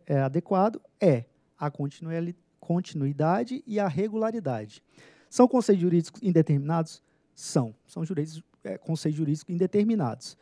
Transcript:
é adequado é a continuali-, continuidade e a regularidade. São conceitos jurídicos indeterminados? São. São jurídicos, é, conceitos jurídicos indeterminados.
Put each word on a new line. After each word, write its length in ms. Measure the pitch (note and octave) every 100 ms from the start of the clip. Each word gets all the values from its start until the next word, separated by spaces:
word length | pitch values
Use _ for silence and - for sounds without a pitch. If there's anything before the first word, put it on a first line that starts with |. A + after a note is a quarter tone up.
| -
é 160 | C#3+
adequado 580 | C3+ D#3 - F#3+ G#3 A3 _ -
é 260 | F#3+ B2 A#2 _ _ -
a 120 | D3
continuali-, 680 | - C#3 - E3 E3 E3+ F3 _ _
continuidade 1000 | - E3+ F#3 D#3 C3+ D3 D#3 G3 A#3+ B3+ -
e 120 | G#3
a 80 | G3
regularidade. 960 | C#3+ G#3+ A3 A3 A3+ D3 A#2 G#2+ - _ _ - _ _
São 180 | - B3
conceitos 340 | B3+ - G3+
jurídicos 400 | F3 E3+ D#3+ -
indeterminados? 800 | G3+ E3 D#3 C#3+ C#3+ E3 D#3+ - _ _ _
São. 400 | - - D3+ A#2 G#2+ _
São 180 | E3+ D#3+
jurídicos, 380 | E3+ D#3 D#3+ - _
é, 140 | - -
conceitos 400 | - D#3+ D#3 D#3
jurídicos 360 | D#3 D3+ -
indeterminados. 840 | F3 F#3 G#3 G#3+ A3 B2+ A2 - -